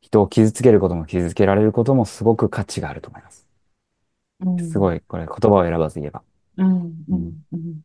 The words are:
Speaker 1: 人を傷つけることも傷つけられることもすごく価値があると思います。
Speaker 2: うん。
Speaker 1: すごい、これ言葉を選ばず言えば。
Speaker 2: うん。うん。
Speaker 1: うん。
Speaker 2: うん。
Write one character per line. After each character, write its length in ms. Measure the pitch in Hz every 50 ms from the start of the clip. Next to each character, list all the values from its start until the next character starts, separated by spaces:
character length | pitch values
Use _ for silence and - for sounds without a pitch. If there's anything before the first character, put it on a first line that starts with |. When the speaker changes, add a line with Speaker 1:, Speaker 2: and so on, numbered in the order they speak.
Speaker 1:
人 220 | _ _ - 110 101
を 60 | -
傷 220 | - - 110 110
つ 120 | 107 - 123
け 100 | 131 110
る 80 | 101
こ 80 | 98 90
と 80 | 87
も 80 | 85 80
傷 240 | 78 - 90 87 82
つ 60 | 82
け 100 | - 104
ら 100 | 95 98
れ 80 | 101 107
る 100 | 110 104
こ 120 | - 117
と 100 | 131 135
も 120 | 131 110
す 180 | - - - 104
ご 100 | 113 113
く 140 | - - 95
価 160 | - - 101
値 160 | - - -
が 80 | - 76
あ 60 | -
る 80 | - -
と 80 | -
思 80 | - -
い 40 | _
ま 80 | _
す。 160 | _ _ _ _ _ _ _ _ _ _ _ _ _ _ _ _ _ _ _ _ _ _
Speaker 2:
う 100 | 185 185 180
ん。 160 | 175 170 165
Speaker 1:
す 80 | 160 -
ご 160 | 98 92 85
い、 60 | 80 _
こ 160 | _ - 87
れ 80 | 82
言 240 | - - - 110 110
葉 80 | 104 98
を 60 | 90
選 140 | 85 85 82
ば 120 | 80 76
ず 100 | - 82
言 80 | 73 73
え 20 |
ば。 120 | - - _ _ _ _ _ _ _
Speaker 2:
う 80 | - 190
ん。 40 | 190 185
う 20 |
ん。 200 | 180 175 170 165 160 156 - 190
Speaker 1:
う 40 |
ん。 180 | 175 175 165 160 156 151 _ -
Speaker 2:
う 40 |
ん。 240 | 170 165 170 165 151 156